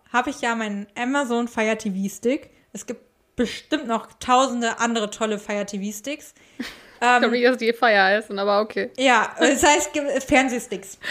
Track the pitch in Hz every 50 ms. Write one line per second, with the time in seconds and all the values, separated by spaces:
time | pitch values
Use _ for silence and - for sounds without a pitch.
0 | _ _ - 240 254 311 269 - 262 233 233 226 220 214 202 202 202 - _ -
1 | 247 254 277 285 285 233 240 233 240 233 - 233 214 220 220 220 - 208 185 190
2 | 196 196 - - - 233 277 311 - - _ _ _ _ - 214 - - 233 -
3 | _ _ _ _ _ _ _ - 240 208 - - - _ 311 294 294 233 226 214
4 | - - - _ - 254 247 254 269 254 240 240 233 226 - - 226 233 233 226
5 | 214 202 - - 226 220 214 202 208 - 208 202 202 202 - 196 196 208 208 -
6 | - 277 302 302 - - _ _ _ _ _ - 247 - - - - - - -
7 | 233 240 247 240 247 233 233 247 240 247 254 226 226 226 226 - 254 233 208 196
8 | 190 190 202 214 226 - 208 196 202 208 202 202 214 214 - 202 196 196 - -
9 | 262 262 240 220 202 - - - - 262 277 233 - 294 294 - - - - 302
10 | 285 285 - 262 - - - 254 269 254 240 240 - - 202 185 - - - -
11 | - -